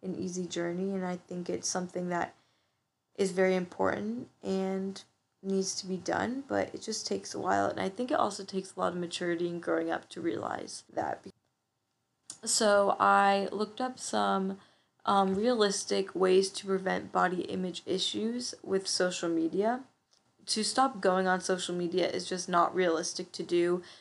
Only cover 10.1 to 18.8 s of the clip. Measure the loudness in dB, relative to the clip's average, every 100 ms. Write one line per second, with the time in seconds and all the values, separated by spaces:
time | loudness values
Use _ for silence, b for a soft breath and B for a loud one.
10.1 | -6 -4 -4 -4 -6 -8 -14 -8 -4 -4
11.1 | -4 -10 -20 _ _ _ _ _ _ _
12.1 | _ -20 -10 -2 2 6 6 4 6 6
13.1 | 8 6 4 2 -2 -4 -4 -6 -6 -4
14.1 | 0 2 2 0 -6 b b b _ 2
15.1 | 4 4 2 2 4 2 2 0 -2 0
16.1 | 2 6 6 4 -2 -2 -2 0 -2 0
17.1 | 2 2 0 -2 -4 -4 -6 -4 -2 -2
18.1 | -2 -2 -4 -8 -10 -4 -2